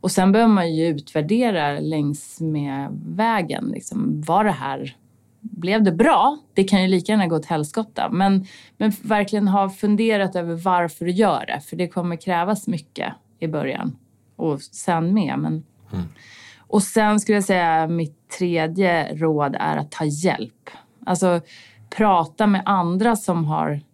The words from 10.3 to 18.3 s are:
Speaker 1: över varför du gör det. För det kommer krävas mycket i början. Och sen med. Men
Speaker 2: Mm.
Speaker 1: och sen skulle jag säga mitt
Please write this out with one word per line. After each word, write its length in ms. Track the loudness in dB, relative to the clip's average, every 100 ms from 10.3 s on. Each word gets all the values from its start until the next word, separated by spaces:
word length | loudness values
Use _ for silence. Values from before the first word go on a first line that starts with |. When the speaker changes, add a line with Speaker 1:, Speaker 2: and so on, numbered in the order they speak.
| -2
Speaker 1:
över 200 | -4 -2
varför 500 | 0 2 0 -4 -4
du 60 |
gör 340 | 2 2 2 -4
det. 160 | -8
För 140 | -8 -6
det 120 | -4
kommer 280 | -4 -4 -6
krävas 520 | -2 -2 0 -2 -4
mycket 460 | -6 -8 -10 -10 -10 _ _
i 80 | -6
början. 480 | -4 -4 -4 -8 -10 _ _ _ -6
Och 260 | -4 -4
sen 520 | -8 -10 -2 0 2
med. 260 | 0 0 -2
Men 240 | -4 -4 -8 _ -10
Speaker 2:
Mm. 120 | -8 -8 -12 -20 -20 -20 -20
Speaker 1:
och 240 | _ 0
sen 360 | 2 2 4 2
skulle 160 | 2 0
jag 80 |
säga 440 | 2 2 4 2 2
mitt 420 | -2 -4 -8 _